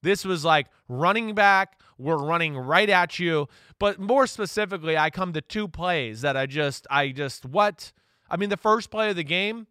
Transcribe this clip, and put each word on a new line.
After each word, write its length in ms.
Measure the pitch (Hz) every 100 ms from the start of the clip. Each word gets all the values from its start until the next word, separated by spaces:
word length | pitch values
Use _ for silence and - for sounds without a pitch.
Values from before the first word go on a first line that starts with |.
This 200 | 160 196
was 220 | 190 180 156
like, 220 | 156 139 _ _
running 460 | 127 170 208 220
back, 460 | 214 202 196 190 _ _ _
we're 260 | 135 160
running 320 | 143 170 160 139
right 340 | 127 165 208
at 280 | 185 175 -
you. 320 | 175 160 143 _ _ _
But 200 | 202 180
more 280 | 196 262 269
specifically, 680 | - 196 - 208 190 156 160
I 140 | 156
come 240 | 156 185
to 80 | 156
two 260 | - 214 208
plays 540 | - 180 170 120 110
that 160 | 143 135
I 80 | 135
just, 400 | 139 147 135 -
I 200 | 139 143
just, 360 | 135 143 - 127
what? 460 | 156 208 180 - _ _ _ _
I 80 | 170
mean, 120 | 202
the 80 | 202
first 340 | 214 220 -
play 180 | 214 214
of 60 | 185
the 80 |
game 420 | 151 175 202 226 220